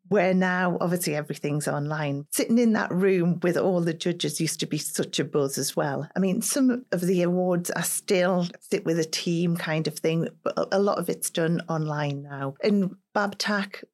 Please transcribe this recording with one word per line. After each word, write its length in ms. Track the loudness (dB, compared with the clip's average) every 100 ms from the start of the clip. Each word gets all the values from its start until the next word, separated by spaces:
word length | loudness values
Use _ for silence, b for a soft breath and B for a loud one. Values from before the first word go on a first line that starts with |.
| 0
Where 280 | 2 4
now, 440 | 4 4 2 0 0
obviously, 360 | 0 0 -2 -4
everything's 500 | -4 -6 -2 -2 0
online. 600 | -2 -2 -2 -2 -4 -4
Sitting 280 | -2 2 4
in 160 | 4
that 180 | 4 2
room 480 | 2 4 4 2 2
with 140 | 0 2
all 240 | 2 2
the 140 | 0
judges 460 | -2 -2 -2 -2 -2
used 200 | -4 -4
to 60 | -4
be 120 | -4
such 400 | -4 -4 -4 -4
a 60 |
buzz 340 | -2 0 0 -2
as 160 | -4
well. 340 | -2 -2 -2 -4
I 60 | -2
mean, 220 | 0 0
some 420 | -2 2 2 2 -2
of 80 | -2
the 220 | 0 2
awards 500 | 2 2 2 0 -2
I 60 | -4
still 640 | -4 -4 0 2 4 2 0 -6
sit 240 | -4 -2
with 160 | 0 0
a 40 |
team 520 | 0 -2 -2 0 0 0
kind 320 | -2 -2 -2
of 100 | -2
thing, 300 | 0 0 -2 -4
but 120 | -4 -2
a, 200 | 0 2
a 20 |
lot 200 | 2 2
of 100 | -2
it's 220 | -4 -4
done 300 | -2 0 0 -2
online 540 | -2 -2 -2 -2 -4
now. 320 | -8 -6 -6 -2
In 340 | 2 2 0 -4 _ -2
Babtac, 640 | -2 -2 -2 -2 -4 -8 -20